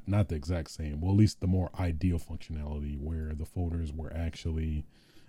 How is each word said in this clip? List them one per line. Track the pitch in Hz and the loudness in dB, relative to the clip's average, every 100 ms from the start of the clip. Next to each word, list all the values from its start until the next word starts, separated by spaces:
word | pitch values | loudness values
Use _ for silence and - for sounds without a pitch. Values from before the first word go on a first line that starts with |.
| - | 4
not | 101 101 | 2 2
the | 80 | 0
exact | 82 87 78 | -2 -2 -2
same. | - 76 73 | -6 -4 0
Well, | 87 | 4
at | 101 | 8
least | 107 - | 6 6
the | 92 | 2
more | 92 87 - | 2 2 0
ideal | 90 82 92 85 | -2 2 2 0
functionality | - 78 - 78 73 73 73 71 | -2 -10 -8 -6 -6 -6 -6 -6
where | 76 80 78 | -4 -4 -4
the | 76 80 | -6 -6
folders | 92 87 85 78 | -2 -2 -2 -2
were | 76 76 80 | -4 -6 -2
actually, | 82 - 85 80 80 78 - - - - | -2 -2 -2 0 0 -2 -4 -14 -20 -20